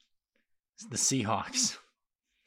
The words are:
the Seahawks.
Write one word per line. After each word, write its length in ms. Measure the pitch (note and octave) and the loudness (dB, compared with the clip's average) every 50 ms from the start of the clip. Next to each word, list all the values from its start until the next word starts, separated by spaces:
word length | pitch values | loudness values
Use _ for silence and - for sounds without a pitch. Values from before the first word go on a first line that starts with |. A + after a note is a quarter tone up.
| _ _ _ _ _ _ _ _ _ _ _ _ _ _ _ - A3+ A3+ | _ _ _ _ _ _ _ _ _ _ _ _ _ _ _ -18 -12 -8
the 60 | C3 | -2
Seahawks. 800 | - - - C3+ C3 G#2 G2+ A2 F#2+ - - - - - - - - - _ _ _ _ _ _ _ _ _ _ _ _ | 0 2 2 2 2 2 2 0 0 -2 -2 0 0 0 0 0 -6 -14 _ _ _ _ _ _ _ _ _ _ _ _